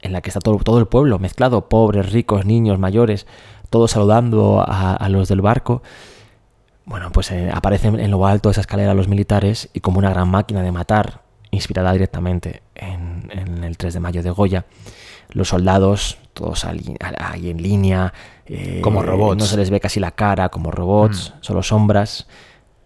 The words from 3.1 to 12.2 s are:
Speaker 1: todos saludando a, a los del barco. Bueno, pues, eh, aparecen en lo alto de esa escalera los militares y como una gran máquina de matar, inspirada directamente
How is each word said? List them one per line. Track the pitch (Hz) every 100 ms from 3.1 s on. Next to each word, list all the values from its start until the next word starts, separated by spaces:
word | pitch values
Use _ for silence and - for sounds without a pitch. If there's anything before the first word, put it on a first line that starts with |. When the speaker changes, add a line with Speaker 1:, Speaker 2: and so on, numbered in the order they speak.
| 101 - - - - -
Speaker 1:
todos | 113 113
saludando | 110 101 113 120 110 104 101 92
a, | 98 95
a | 92 98
los | 98 90
del | 95
barco. | 98 123 - 123 - - - - - _ _ _ _ _ -
Bueno, | - 90
pues, | 90 -
eh, | 90 90
aparecen | 82 98 101 110 107
en | 104
lo | 98 98
alto | 101 107
de |
esa | 98
escalera | 98 101 101
los | 98 95
militares | 101 101 104 98 110 -
y | -
como | 95 92
una | 98
gran | 92 90
máquina | 95 107 101
de | 92
matar, | 90 87 107 101 - _ _ -
inspirada | 101 - 92 92
directamente | 92 95 87